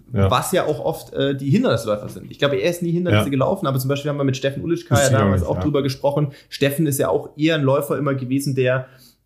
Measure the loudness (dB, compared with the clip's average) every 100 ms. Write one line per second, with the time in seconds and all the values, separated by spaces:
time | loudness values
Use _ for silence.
0 | -6 0 2 2 2 0 0 -2 -4 -6
1 | -8 -2 -2 -2 2 2 4 0 0 -4
2 | -4 -14 -16 -2 0 0 -2 -2 -2 0
3 | 2 2 2 0 0 0 -2 -2 -2 -2
4 | -2 0 0 0 -2 -4 -4 -4 2 2
5 | 4 4 4 2 0 -2 0 0 -2 -2
6 | 0 0 -2 -6 _ -2 0 2 -2 0
7 | 0 0 -4 -2 0 2 2 2 0 -2
8 | -2 -2 -2 -2 -2 0 0 0 -4 -20
9 | -20 _